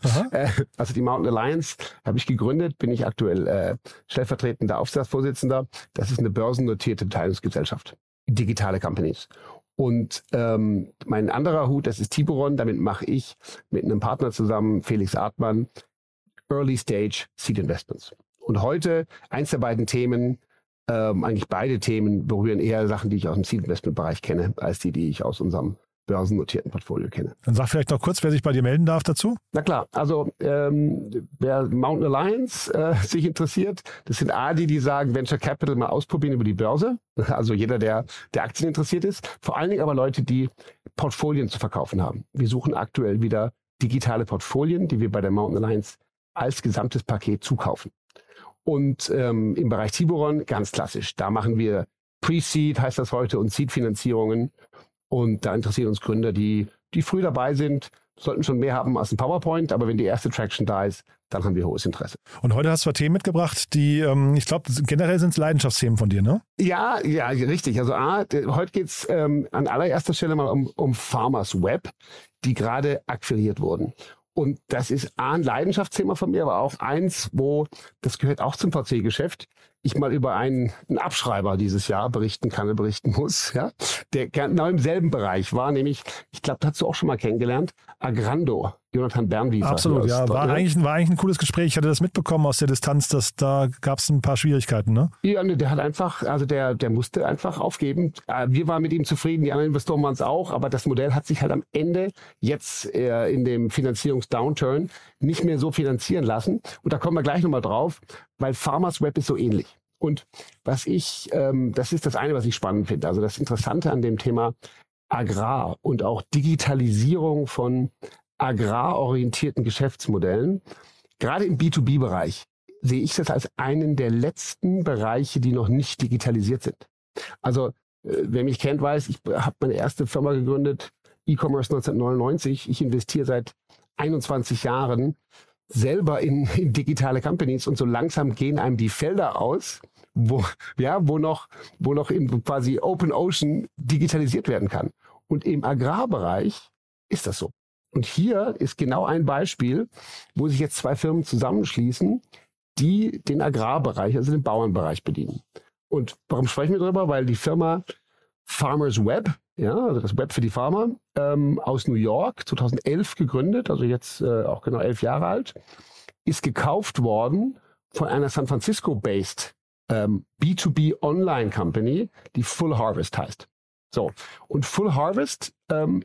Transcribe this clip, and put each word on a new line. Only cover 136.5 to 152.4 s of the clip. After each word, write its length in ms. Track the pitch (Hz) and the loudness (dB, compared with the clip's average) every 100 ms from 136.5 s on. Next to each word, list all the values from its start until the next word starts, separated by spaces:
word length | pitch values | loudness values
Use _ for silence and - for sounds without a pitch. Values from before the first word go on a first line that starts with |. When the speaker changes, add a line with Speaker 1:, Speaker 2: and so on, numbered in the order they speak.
| - | 0
Speaker 2:
in 160 | 170 | 2
digitale 480 | 120 131 147 135 131 | 0 0 0 2 0
Companies 480 | 147 170 135 131 135 | 0 0 0 0 -2
und 100 | 139 | 0
so 60 | |
langsam 500 | 127 117 165 151 143 | 0 2 0 0 0
gehen 240 | 110 135 147 | 0 0 0
einem 180 | 120 117 | 0 2
die 120 | 110 | 0
Felder 520 | - 151 196 147 - | 0 -2 0 0 0
aus, 400 | 113 165 - - - _ - | 0 -2 -4 -12 -18 _ -8
wo, 320 | - 117 131 92 - - - | 0 2 2 0 -4 -8 -4
ja, 220 | 127 190 | 0 2
wo 180 | 151 156 | 2 2
noch, 280 | 156 156 - - - - | 0 -2 -8 -20 -20 -4
wo 160 | 131 | 0
noch 160 | 143 147 | 0 0
in 320 | - 131 120 | 0 2 0
quasi 360 | - 139 123 135 | 0 0 0 0
Open 300 | 185 185 175 | 0 0 0
Ocean 560 | 139 180 - 147 151 - - | 2 0 0 0 0 -4 -8
digitalisiert 720 | 127 147 156 156 143 - - | 0 2 2 2 0 0 0
werden 200 | 110 98 | 0 0
kann. 220 | - - - _ - - | -2 -4 -8 _ -20 -4
Und 160 | 151 - | -2 0
im 180 | 147 | 0
Agrarbereich 1040 | 131 139 127 196 254 147 87 92 208 - - _ _ _ _ | 0 0 0 0 0 0 0 0 0 -4 -10 _ _ _ _
ist 180 | 190 - | -4 -4
das 120 | - | -4
so. 120 | - - _ _ _ | -8 -10 _ _ _
Und 120 | - 117 | -4 -2
hier 500 | - 202 202 226 - | 2 2 2 0 -2
ist 180 | - - | -4 -2
genau 280 | 135 147 | 0 0
ein 200 | 90 165 | 0 2
Beispiel, 640 | 151 139 190 - 123 147 226 - - - - | 2 2 -2 -2 0 0 -2 -8 -18 -18 -8
wo 140 | - 151 | -2 0
sich 100 | 135 | 2
jetzt 180 | 147 - | 0 -2
zwei 200 | 127 139 | -2 0
Firmen 260 | 160 165 | 2 0
zusammenschließen, 960 | 151 120 131 202 202 - 120 123 185 240 - - | 0 0 2 2 0 0 0 2 0 0 -4 -20